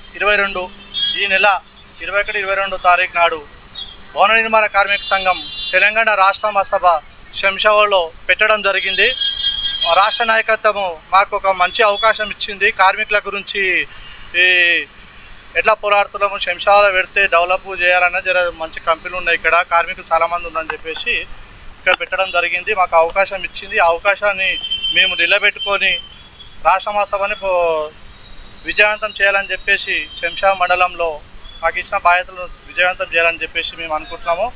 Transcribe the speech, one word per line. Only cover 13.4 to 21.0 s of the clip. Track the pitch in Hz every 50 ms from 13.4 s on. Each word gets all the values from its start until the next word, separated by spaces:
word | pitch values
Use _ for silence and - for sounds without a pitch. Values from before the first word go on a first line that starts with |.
| 190 - - 208 196 185 180 165 147 131 - - - - - - - - -
ఈ | 175 180 185 180 180 175 175 170 160 147 - - - - - - - - - - - - - -
ఎట్లా | 170 170 214 220
పోరాడుతున్నాము, | 208 - 208 202 202 202 202 - 196 202 202 196 202
శంషాబాద్లో | - 190 175 175 - 208 202 202 208 202
పెడితే | 185 185 180 - - 202 196
డెవలప్ | 190 170 170 175 175 185 190 190 196 190 180 175
చేయాలన్నా, | 180 180 180 180 175 175 185
జర | 190 185 180 180 180 175 170
మంచి | 165 160 160 160 -
కంపెనీలు | - 170 165 - - 180 180
ఉన్నాయి | 185 175 170 170
ఇక్కడ, | 160 - 165 160 170 180 - 175
కార్మికులు | 170 165 170 185 185 175 - 170
చాలామంది | 165 165 165 170 175 175
ఉన్నారని | 170 156 160 160 160 160
చెప్పేసి | 151 - 165 160 151